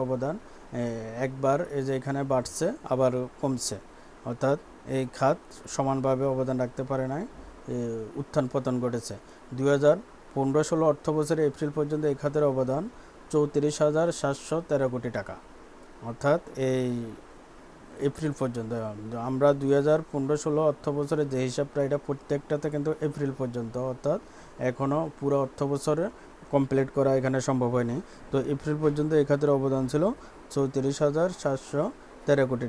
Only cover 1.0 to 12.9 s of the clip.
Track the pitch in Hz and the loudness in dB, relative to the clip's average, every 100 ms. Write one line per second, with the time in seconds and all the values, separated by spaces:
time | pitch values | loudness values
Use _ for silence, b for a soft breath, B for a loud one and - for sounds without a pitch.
1 | 110 117 131 135 135 143 175 143 135 131 | -8 -4 -4 0 2 2 0 -4 -2 -2
2 | 139 139 135 131 123 - 165 285 - 131 | -2 -4 0 0 0 -2 -2 -2 -2 2
3 | 131 127 127 - 139 127 - 98 - B | 2 2 -4 -4 -2 -2 -4 -8 -12 B
4 | B - 123 120 135 151 - - - 135 | B -12 -8 -2 0 0 -4 -18 -6 -4
5 | 127 - 135 165 - - - - 135 135 | -4 0 0 0 -4 -20 -8 -2 0 2
6 | 135 131 139 131 131 127 123 131 131 131 | 2 2 2 0 0 0 -2 -4 -4 -2
7 | 131 143 240 - - - - 123 117 113 | -2 -4 -6 -12 -18 -16 -8 -6 -4 -6
8 | 107 139 139 151 127 139 131 127 123 117 | -8 -8 -2 -2 0 -2 0 0 -2 -2
9 | - 104 - B - 127 139 143 147 180 | -6 -12 -14 B -12 -2 2 6 6 4
10 | - - - 139 135 151 151 165 160 143 | 0 -20 -6 0 2 2 2 4 4 2
11 | - 156 147 160 151 - 151 147 147 151 | 0 0 2 2 2 0 -4 -2 -2 0
12 | 151 135 147 151 147 131 127 139 214 | 0 0 0 2 2 2 0 0 -4